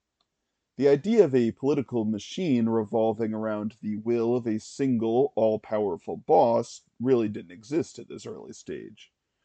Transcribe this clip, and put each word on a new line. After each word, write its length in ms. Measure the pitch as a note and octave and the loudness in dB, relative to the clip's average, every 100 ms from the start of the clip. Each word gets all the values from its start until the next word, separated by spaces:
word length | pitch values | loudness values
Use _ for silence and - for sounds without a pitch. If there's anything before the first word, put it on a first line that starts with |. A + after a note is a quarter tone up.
| _ _ _ _ _ _ _ - | _ _ _ _ _ _ _ 0
The 100 | C#3 | 4
idea 360 | C#3+ G3 A3+ | 4 4 4
of 100 | E3 | 6
a 160 | B2+ A#2 | 6 2
political 540 | - C3+ D3 - A#2+ | 0 0 0 0 -2
machine 640 | A2 G#2+ - - F3+ B2 A2+ | -2 -4 -6 -6 0 2 2
revolving 640 | A2+ G#2+ A#2 A2+ G#2+ A2 | 0 0 0 0 0 -4
around 400 | A2 A2 G#2+ G#2+ - | -4 -4 -4 -6 -8
the 140 | G#2+ G#2+ | -8 -6
will 400 | A2+ A#2 A2+ B2 | -2 0 0 0
of 100 | A#2 | -2
a 140 | G#2+ | -6
single, 720 | - - C3+ A#2 A2+ A#2+ C#3+ | -6 -4 -2 0 0 2 0
all-powerful 840 | - A2 A2 - G#2+ G#2 E2 - E2 | 2 0 0 -2 -2 -2 -4 -8 -10
boss 640 | - D#3 B2 A#2 A#2 - _ _ | 2 4 4 2 -2 -12 _ _
really 280 | B2 A#2+ G#2+ | 0 2 2
didn't 220 | G#2+ E2+ | -4 -14
exist 480 | F2 A2 D#3 - - | -20 -6 -4 -4 -10
at 100 | A2+ | -16
this 160 | A#2 | -14
early 280 | A#2 - - | -14 -16 -16
stage. 580 | G#2+ - - G#1+ G#2+ - _ _ _ | -18 -12 -12 -12 -20 -20 _ _ _